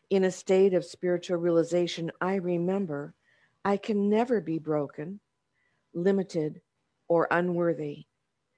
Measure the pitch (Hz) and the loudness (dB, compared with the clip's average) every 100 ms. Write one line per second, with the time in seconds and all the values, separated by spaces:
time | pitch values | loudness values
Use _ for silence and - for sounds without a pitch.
0 | - 196 185 180 - 190 196 180 170 - | -2 0 0 -2 2 4 4 4 -2 -6
1 | 180 175 175 175 175 165 156 175 170 - | -2 -2 -2 -2 2 2 2 2 0 -4
2 | 165 - 180 196 175 175 170 196 190 143 | -8 -4 -2 -2 -2 -2 0 -2 -4 -6
3 | 151 - _ _ _ _ 196 202 - 208 | -10 -16 _ _ _ _ -2 -2 -2 0
4 | 202 214 247 226 160 160 147 151 139 - | 2 2 2 0 -2 -6 -2 -2 -2 -8
5 | 151 202 _ _ _ _ _ _ _ 170 | -12 -12 _ _ _ _ _ _ _ -2
6 | 180 196 190 170 151 160 _ _ _ _ | 2 2 0 -2 -4 -6 _ _ _ _
7 | - 170 - 170 180 175 170 151 151 147 | 0 2 4 2 0 0 0 -2 -6 -10
8 | - _ _ _ _ | -16 _ _ _ _